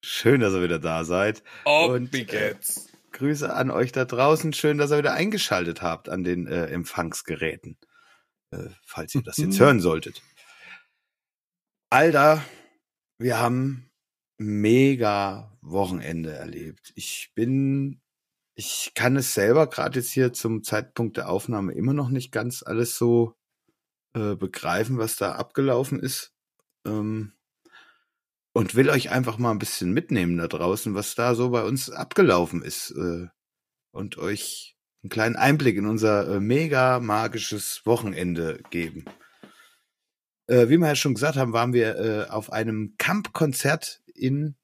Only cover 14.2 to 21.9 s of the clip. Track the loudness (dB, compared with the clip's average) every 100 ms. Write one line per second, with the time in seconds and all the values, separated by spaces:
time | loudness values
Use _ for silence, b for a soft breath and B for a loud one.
14.2 | _ _ -4 0 4 6 6 4 2 2
15.2 | -2 -6 -14 _ -6 -2 -2 -2 -6 -8
16.2 | -8 -10 -12 -14 -14 -18 -20 -14 -12 -10
17.2 | -10 -4 0 0 0 0 -4 -8 _ _
18.2 | _ _ _ -14 -10 -8 -8 0 2 2
19.2 | 0 0 4 4 4 0 -4 -4 -4 0
20.2 | 0 0 -4 -4 -2 -4 -4 -4 -4 -4
21.2 | -4 -4 -2 -4 -4 -2 -2